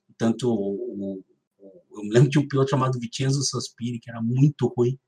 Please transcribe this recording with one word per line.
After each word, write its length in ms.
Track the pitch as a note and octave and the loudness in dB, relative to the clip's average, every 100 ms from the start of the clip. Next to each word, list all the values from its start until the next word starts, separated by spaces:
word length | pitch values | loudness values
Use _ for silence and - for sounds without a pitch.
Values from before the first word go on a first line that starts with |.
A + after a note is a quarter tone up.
| _ - | _ -2
tanto 340 | A#2 A2 B2 | -2 0 0
o, 600 | A2 G2 G2 F#2 G2+ G2 F#2+ | 0 -2 -4 -6 -8 -8 -8
o, 80 | - _ _ _ G2 - _ | -12 _ _ _ -20 -20 _
eu 80 | - | -12
me 80 | G#2 | 0
lembro 180 | A#2 C#3+ | 4 6
de 100 | D3 | 4
um 80 | C#3 | 0
piloto 220 | C3+ C3+ | 0 0
chamado 320 | C3 C3 B2+ | 2 0 -2
Vincenzo 420 | A#2 - C3+ C#3 | -6 -4 -2 0
Sospiri, 540 | B2+ B2 - - A#2+ A#2+ | -2 -6 -10 -10 -8 -8
que 120 | - | -12
era 100 | A#2 | -6
muito 460 | A2+ B2+ D3 - - | -2 4 4 4 -2
ruim, 320 | - A#2+ C3+ | 0 0 0